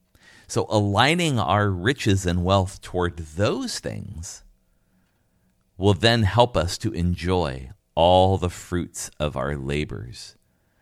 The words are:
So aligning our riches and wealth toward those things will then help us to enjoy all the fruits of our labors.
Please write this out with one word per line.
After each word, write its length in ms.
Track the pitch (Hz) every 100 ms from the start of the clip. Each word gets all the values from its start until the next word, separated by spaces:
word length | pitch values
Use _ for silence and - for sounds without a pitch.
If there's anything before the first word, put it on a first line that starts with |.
| _ _ _ - -
So 200 | 117 -
aligning 720 | 107 101 101 131 170 170 127
our 320 | 73 101 104
riches 560 | 92 95 139 - 95 92
and 180 | 87
wealth 380 | 87 98 92 -
toward 340 | - 90 87 78
those 640 | 78 78 107 220 254 -
things 640 | - 53 - - 85 - - _ _ _ _ _ _ _ _ _ _ _ _ -
will 160 | 95
then 300 | 101 113 117
help 320 | 101 120 123 95
us 200 | 82 -
to 140 | 107
enjoy 800 | 73 87 87 87 92 78 65 64 - _
all 420 | - 85 92 95 95
the 140 | 87
fruits 600 | - - 90 82 - - -
of 180 | 76 67
our 200 | 65 73
labors. 800 | 67 73 73 57 57 - - - _ _ _ _